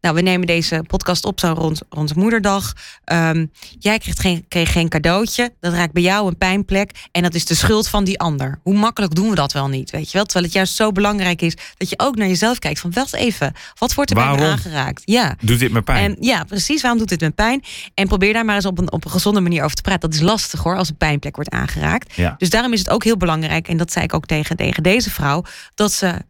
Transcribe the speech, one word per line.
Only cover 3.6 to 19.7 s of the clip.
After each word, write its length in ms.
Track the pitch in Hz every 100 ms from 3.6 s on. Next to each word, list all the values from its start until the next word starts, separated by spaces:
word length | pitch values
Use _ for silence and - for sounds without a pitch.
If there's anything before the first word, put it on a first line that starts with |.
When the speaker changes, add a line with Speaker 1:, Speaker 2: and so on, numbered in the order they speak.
| - -
Speaker 1:
jij 180 | 208 220
kreeg 180 | - -
geen, 280 | 190 170 -
kreeg 240 | 180 165
geen 180 | 175 165
cadeautje. 640 | 156 160 185 226 - 240 _
Dat 140 | 175
raakt 200 | 170 170
bij 100 | 160
jou 240 | 175 202 202
een 100 | 165
pijnplek. 540 | 185 196 196 196 202 - -
En 100 | 175
dat 100 | 175
is 120 | 165 -
de 100 | 165
schuld 320 | - 214 214
van 160 | 208
die 160 | 190 196
ander. 400 | 165 143 131 139
Hoe 100 | - 202
makkelijk 380 | 214 226 196 160
doen 140 | 214
we 60 | 180
dat 160 | 139
wel 140 | 147 139
niet, 240 | 135 131
weet 140 | 156 151
je 60 | 185
wel? 60 |
Terwijl 220 | 208 185 175
het 80 |
juist 220 | 196 190 -
zo 160 | 214
belangrijk 500 | 196 202 208 180 170
is 140 | 170 165 - -
dat 120 | 190
je 100 | -
ook 160 | 277 226
naar 120 | 196
jezelf 320 | 180 214 247
kijkt. 200 | 147 151
Van, 120 | 175
wacht 200 | 175 269
even, 400 | - 165 165 143 - - -
wat 160 | 247
wordt 160 | - 285
er 60 | 110
bij 100 | 131
me 60 |
Speaker 2:
Waarom 200 | 139 156
Speaker 1:
aangeraakt? 500 | 139 175 151 135 143 -
Ja. 300 | 233 185 -
Speaker 2:
doet 180 | 107 120
dit 120 | 131
me 100 | 117
pijn? 220 | 101 123 202
Speaker 1:
En, 60 | -
ja, 200 | 240 208
precies. 380 | 156 202 - 302
Waarom 180 | 254 233
doet 100 | 220
dit 120 | 170
me 80 | 160
pijn? 340 | 151 214 269 - - -
En 140 | - 196
probeer 260 | 196 202
daar 120 | 220 226
maar 100 | 202
eens 100 | 190
op 120 | 180
een, 120 | 180
op 140 | 170 160
een 60 |
gezonde 280 | 180 202 208
manier 240 | 180 170
over 120 | 147